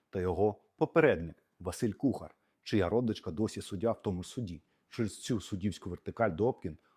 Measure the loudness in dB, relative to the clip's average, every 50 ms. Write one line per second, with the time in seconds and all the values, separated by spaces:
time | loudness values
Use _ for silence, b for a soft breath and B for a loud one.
0 | b b -4 0 0 0 4 4 4 2 2 -2 _ _ _ _ 0 4 6 6
1 | 6 6 6 4 0 -6 -10 -14 _ _ _ _ -8 -8 -4 -2 -2 -2 -2 0
2 | 0 0 0 -2 -6 -14 -18 _ _ _ _ _ _ 0 2 2 2 4 2 2
3 | 2 0 -2 -2 -6 -6 -2 -2 -2 -2 -2 -8 -8 -8 -6 -2 0 0 0 0
4 | -2 -4 -4 -4 -6 -8 -8 -8 -6 -6 -8 -12 -14 _ _ _ _ _ -4 -2
5 | -2 -2 -2 -6 -4 -2 -2 -2 -2 -6 -6 -2 -2 -2 -4 -4 -8 -8 -10 -8
6 | _ -8 0 2 2 2 2 2 0 0 0 -2 -8 -10 -10 -12 b b b